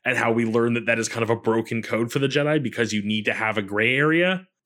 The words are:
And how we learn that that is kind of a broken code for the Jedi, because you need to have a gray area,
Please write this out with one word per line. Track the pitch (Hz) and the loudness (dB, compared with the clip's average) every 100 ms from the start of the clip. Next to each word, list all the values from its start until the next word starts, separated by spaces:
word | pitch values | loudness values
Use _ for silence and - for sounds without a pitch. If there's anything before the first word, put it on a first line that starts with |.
And | 123 123 | -4 0
how | 117 | 2
we | 113 113 | 2 2
learn | 117 117 | 2 2
that | 117 110 | 0 0
that | 113 | 0
is | 110 | -2
kind | 117 | -2
of | 110 | 0
a | 113 | 0
broken | 117 113 110 113 | 0 0 0 -4
code | - 113 117 | -2 -2 -2
for | 139 | 0
the | 139 | 0
Jedi, | 143 147 156 | 0 0 0
because | 123 117 113 | -2 -2 -2
you | 107 | -2
need | 101 107 104 | -2 -2 -2
to | |
have | 110 110 107 | -2 -2 -2
a | |
gray | 98 101 113 131 | -2 0 2 2
area, | 151 160 180 185 185 _ | 2 2 2 -2 -6 _